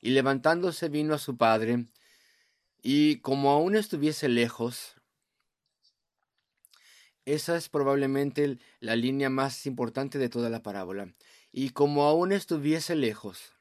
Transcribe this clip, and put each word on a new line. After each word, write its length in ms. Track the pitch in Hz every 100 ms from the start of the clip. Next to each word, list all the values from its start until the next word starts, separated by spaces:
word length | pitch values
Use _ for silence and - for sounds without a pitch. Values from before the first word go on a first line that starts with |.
"Y 100 | 110
levantándose 760 | 131 135 139 156 170 180 160 165
vino 260 | 147 151
a 40 | 151
su 180 | - 123
padre, 480 | 117 113 110 120 117 _ _ _ _ _ _ _ _ _
y 380 | 123 143 151 147
como 300 | - 139 139
aún 260 | 143 170 214
estuviese 520 | 208 160 151 151 147
lejos", 680 | 120 117 - 117 120 - _ _ _ _ _ _ _ _ _ _ _ _ _ _ _ _ _ _ _ _ - _ _
esa 320 | - 147 - 170
es 140 | 165
probablemente 720 | 151 139 139 139 135 139 135
el, 160 | 147 123 _ _
la 160 | 110 117
línea 340 | 120 135 139
más 340 | 131 135 123
importante 540 | 143 123 120 113 135 139
de 100 | 127
toda 220 | 120 120
la 120 | 113
parábola. 520 | 107 98 92 98 95 _ _ _ _
"Y 180 | - 135
como 340 | 123 143 147
aún 280 | 147 160 180
estuviese 640 | 196 - 165 143 160 156 165
lejos". 560 | 123 104 104 92 - _